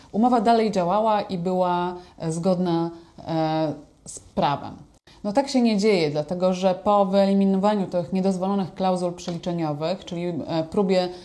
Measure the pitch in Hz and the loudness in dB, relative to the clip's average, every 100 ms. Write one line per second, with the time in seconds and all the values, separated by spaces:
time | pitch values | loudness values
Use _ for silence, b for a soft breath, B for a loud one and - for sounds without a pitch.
0 | B 196 247 247 214 226 220 196 175 208 | B 2 4 4 4 4 2 0 0 2
1 | 220 208 - 185 180 185 180 175 175 175 | 2 0 -2 -4 -2 0 0 0 -2 -6
2 | B - 165 165 185 180 180 165 170 170 | B -10 -6 -2 0 0 0 0 -2 -6
3 | B - - 160 156 160 156 - - _ | B -16 -6 -2 0 0 -2 -4 -12 _
4 | - - - - 160 139 104 - - _ | -18 -18 -10 -2 -2 -2 -6 -16 -20 _
5 | _ B 208 208 269 254 233 208 214 190 | _ B -2 -2 0 2 2 4 4 4
6 | 151 151 151 180 185 180 190 185 208 208 | 2 -2 -4 0 0 2 0 0 2 4
7 | 196 196 196 196 196 190 202 208 180 180 | 4 4 4 4 4 4 2 0 -2 -4
8 | 160 190 190 185 190 202 175 - 185 180 | -2 0 0 0 -2 -2 -4 -2 -2 0
9 | 180 175 - 170 180 170 156 147 160 190 | -2 -6 -8 -8 -6 -4 -4 -4 -4 -6
10 | - 170 175 165 - 160 - 214 190 185 | -8 -6 -6 -6 -4 -4 -2 -2 2 2
11 | 180 B | 0 B